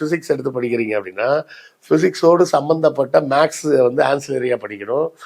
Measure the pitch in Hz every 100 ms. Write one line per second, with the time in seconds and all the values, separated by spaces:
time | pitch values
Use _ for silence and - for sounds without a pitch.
0 | 156 170 165 139 131 127 120 117 110 107
1 | 95 95 117 147 151 - - _ - 156
2 | 185 - 165 170 175 147 147 160 156 151
3 | 131 160 143 139 156 - 151 139 123 131
4 | 135 143 139 135 123 117 107 101 101 131
5 | 165 -